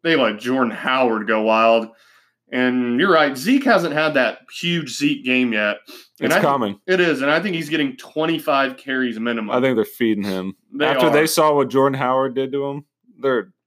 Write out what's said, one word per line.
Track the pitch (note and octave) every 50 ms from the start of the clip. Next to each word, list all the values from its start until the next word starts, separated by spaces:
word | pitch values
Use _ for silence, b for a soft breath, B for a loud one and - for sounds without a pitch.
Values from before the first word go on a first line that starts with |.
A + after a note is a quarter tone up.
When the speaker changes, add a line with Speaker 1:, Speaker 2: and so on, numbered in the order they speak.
Speaker 1:
they | - E3 E3
let | D3 B2 A2 G#2 G#2
Jordan | - B2 C3 C3 B2+ A2+
Howard | G#2 - - C3 C3 C3 C3 A#2+ A2+ A2 G#2+ G#2+
go | A2 A2
wild. | G#2+ A2 A2 A2 A2+ A2+ A2+ A2+ A2 A2 b b b b b b b b b b _ _
And | C#3 B2 B2+ B2+ B2 B2+ B2 A#2+ A#2+ B2
you're | F3+ G3+
right, | E3+ D#3+ D3 C#3+ C3+
Zeke | B2+ C#3 G#3 C4+ C4+ -
hasn't | C#4 A3 F3+ E3+ D#3+ C#3+
had | D3+ D#3 D#3 C#3+
that | C3+ B2 A2 - - _ -
huge | - - - F3 F3 E3+ D3 B2 A2
Zeke | - C#3+ C#3+ C#3 - -
game | B2+ B2+ B2+ B2+ A#2+
yet. | A2 G#2+ G#2+ G#2 G2+ - B B B B B B B _
And | -
Speaker 2:
It's | - D#3+
Speaker 1:
I | G3
think | G3 D3
Speaker 2:
coming. | C#3 C3+ A#2 G2+ G2 _ _
Speaker 1:
it | - F#3 F3+
is, | F3+ E3 D3+ C3
and | C#3 C#3+
I | D3+ E3
think | F3+ G#3 F3
he's | E3 D#3 C#3+
getting | D#3 D#3 D3 C3+ B2
twenty-five | - - - - D3+ D#3 D#3+ E3 D#3 - D#3 C#3+ C3+ C3+ C3 B2+
carries | - - C#3 C3 C3 B2+ A#2+ A2 A2
minimum. | A2+ A#2+ A#2 A2+ G#2+ G#2 B2
Speaker 2:
I | B2+
think | B2+ C3 B2+
they're | A2+ G#2
feeding | - - - A#2+ A2+ G#2+ G2+ G2
him. | G2+ F#2+ F#2 F#2 F#2+ F#2+ _ _ _
Speaker 1:
They | - C#3 D3
Speaker 2:
After | C3 D3 C3 - -
they | C#3+ D3
Speaker 1:
are. | D#3+ D#3
Speaker 2:
saw | - - D#3 D#3 D3
what | C#3+ C3+ B2
Jordan | A#2 C3+ C3+ C#3 C3+
Howard | C3+ C#3 B2+ B2+ C3 C3+ C3+ A#2+
did | C3 C3+ C3
to | C3+ C#3 C#3
him, | C#3 C#3 D3 C#3+ _ _ _ _ _ _ -
they're, | B2 C3+ B2+ A2+ F#2+ F#2+ _ _ _